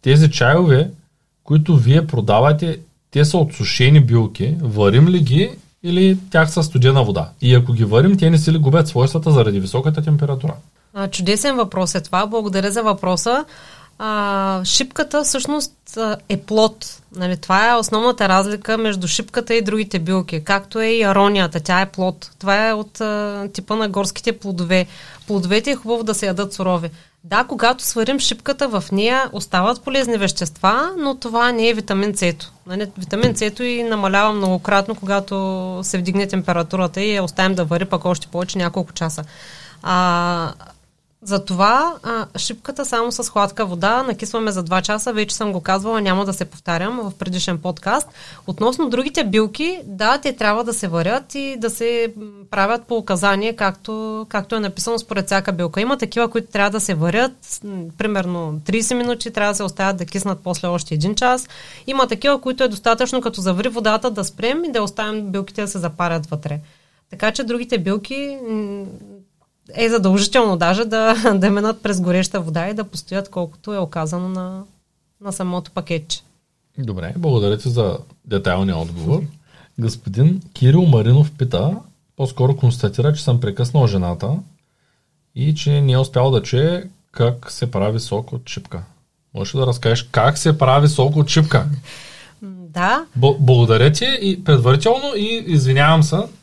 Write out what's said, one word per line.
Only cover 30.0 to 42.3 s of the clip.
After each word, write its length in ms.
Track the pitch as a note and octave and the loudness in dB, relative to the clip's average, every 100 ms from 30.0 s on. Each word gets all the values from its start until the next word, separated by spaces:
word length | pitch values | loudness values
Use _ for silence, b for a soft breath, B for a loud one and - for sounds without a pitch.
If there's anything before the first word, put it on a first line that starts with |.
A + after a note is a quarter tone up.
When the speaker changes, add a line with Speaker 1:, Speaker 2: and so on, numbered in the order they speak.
| B3 A3+ | 0 0
Speaker 2:
вещества, 760 | G3 G3 E3 - G3 A#3 E4 F#4 | -2 -2 -8 -2 0 2 -2 -2
но 180 | C#4+ C4 | -4 -4
това 360 | A#3 A3+ A#3+ | -4 0 0
не 160 | A#3+ A3+ | 2 0
е 60 | |
витамин 420 | A3 - G3 G#3 G3+ | 0 -2 -2 -2 -2
С-то. 360 | F3+ D#3 - _ - | -2 -4 -14 _ -12
Нали, 200 | F#3 G#3 F#3+ | -8 -8 -10
витамин 380 | F3+ G3 B3 A3+ | -8 -2 0 0
С-то 260 | G#3+ G#3 | -4 -4
и 200 | B3 A#3+ | -6 -4
намалява 500 | A#3 G#3+ G3 G3 G#3+ | -2 -2 2 2 2
многократно, 600 | G#3 G3 F3+ E3 G3+ G3 | 2 0 0 0 0 0
когато 840 | - F#3+ G3+ G3 G3 F#3+ F#3+ F#3 F#3 | -8 -2 -2 -2 -4 -4 -6 -8 -8
се 160 | F#3+ F#3+ | -6 -4
вдигне 280 | F3+ F#3+ G3 | -2 -2 -2
температурата 720 | G3 F3+ F3 E3 F#3 F3+ F#3 | -2 -2 -2 -2 -2 -2 -2
и 140 | G#3 | -2
я 100 | G#3 | -2
оставим 300 | F3+ - F#3 | -4 0 0
да 100 | F#3 | 0
вари 200 | D#3+ E3+ | -2 -2
пък 200 | F#3+ F3+ | -2 -2
още 220 | F3+ F3 - | -2 -4 -6
повече 320 | E3+ F#3 F#3+ | -8 -6 -4
няколко 340 | F3 F#3 E3 | -4 -4 -8
часа. 320 | - D#3+ D#3 D#3 B B B B B | -6 -8 -8 -14 B B B B B
А, 680 | - F3+ F3+ F3 F3 F3 D#3+ - - - _ _ _ _ | -2 0 2 0 0 -2 -6 -10 -20 -20 _ _ _ _
затова, 720 | G3+ G3 G3 F#3 G3+ B3+ E4 D4+ | -6 -4 -2 2 4 4 0 -4
а, 240 | A3 A#3 A3 | -8 -8 -8